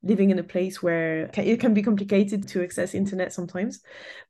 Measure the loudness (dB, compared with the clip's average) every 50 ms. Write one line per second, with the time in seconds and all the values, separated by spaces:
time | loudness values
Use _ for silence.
0 | 0 2 4 4 6 4 4 2 0 -4 -2 -2 -2 -2 -4 -2 -2 0 0 0
1 | 0 0 -2 -2 -4 -6 -4 -2 0 2 2 2 4 4 4 4 4 2 0 0
2 | 0 2 4 4 4 2 0 -4 -4 -4 -4 -4 -4 -4 -4 -4 -4 -4 -2 -2
3 | -2 -2 -2 -4 -4 -4 -6 -8 -8 -6 -6 -4 -4 -6 -6 -10 _ -20 -20 -20
4 | -18 -18 -18 -16 -4 2